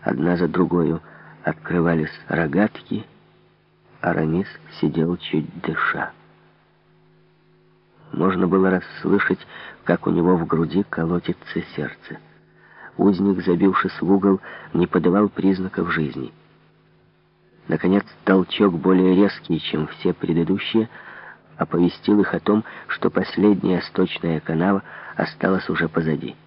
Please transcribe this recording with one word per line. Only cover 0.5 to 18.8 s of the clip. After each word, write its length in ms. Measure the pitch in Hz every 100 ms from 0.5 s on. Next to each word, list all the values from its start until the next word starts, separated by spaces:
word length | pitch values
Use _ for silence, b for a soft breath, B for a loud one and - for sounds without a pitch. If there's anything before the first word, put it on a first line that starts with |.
| 90 85 87 80 80 B B B B -
открывались 640 | 80 - 85 82 82 78 - -
рогатки, 760 | 78 82 78 107 - - - - _ _ _ _ _ _ _ _ _
Арамис 460 | 90 85 80 82 101 - - -
сидел, 360 | 80 76 80 87
чуть 440 | - 80 78 -
дыша. 520 | - 80 - - - - _ _ _ _ _ _ _ _ _ _ _ _ _ _ _ _ _ _ -
Можно 340 | - 92 92 90
было 240 | 95 95
расслышать, 760 | 92 - - - 101 - 95 - B B B
как 220 | - 87 -
у 40 |
него 260 | 85 85 90
в 100 | 80
груди 380 | 80 82 80 101
колотится 720 | - 82 87 - - - - 82
сердце. 440 | - 69 - - - _ _ _ B B B B -
Узник, 480 | 95 92 98 92
забившись 560 | 90 87 98 92 92 -
в 100 | 85
угол, 300 | 98 98 95 B B B
не 140 | 82 90
подавал 420 | - 87 92 104
признаков 640 | - 95 92 92 - 87
жизни. 400 | 85 76 65 64 - _ _ _ _ _ _ _ _ _ _ _ _ -
Наконец, 360 | - 90 98 - -
толчок, 500 | - 95 90 - 101
более 400 | 85